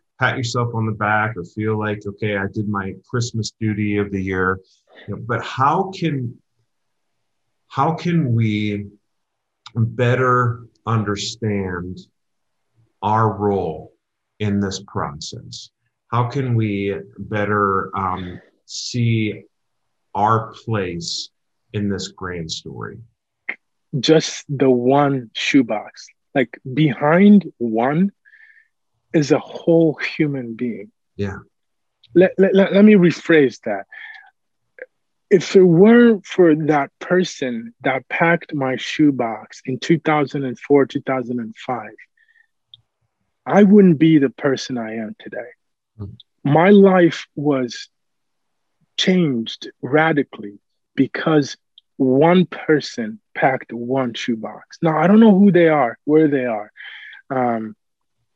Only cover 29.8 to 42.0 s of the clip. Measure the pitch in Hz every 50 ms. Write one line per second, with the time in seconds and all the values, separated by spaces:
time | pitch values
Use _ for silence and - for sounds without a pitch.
29.8 | 165 160 139 - - - - - 160 147 143 135 123 117 113 110 123 120 107 95
30.8 | 101 214 _ _ _ _ _ - 101 98 - - - _ _ _ _ _ _ _
31.8 | _ _ _ _ _ _ _ - 185 185 - - 185 190 - 190 196 - 180 196
32.8 | 208 214 214 196 175 170 - - - - 165 156 143 123 107 - _ 117 104 98
33.8 | 98 _ - - - - - - - _ _ _ _ _ _ _ _ _ _ -
34.8 | - _ _ _ _ _ _ _ _ _ 208 180 - - - 196 185 185 165 160
35.8 | 196 220 233 240 240 233 226 190 - - - - 180 170 151 156 160 143 156 147
36.8 | 139 139 _ _ - - 180 185 180 - - - 139 127 120 113 117 117 _ _
37.8 | - 139 127 131 123 _ - - 175 170 170 165 - - - 147 135 131 131 120
38.8 | - - - - 156 147 139 123 120 113 110 104 - _ - - _ - 131 -
39.8 | - - 170 156 - - 156 151 143 135 - 147 139 131 120 - - - 143 143
40.8 | 131 120 - 143 - - 131 131 120 117 123 123 113 110 113 - - - 127 120
41.8 | 110 107 - _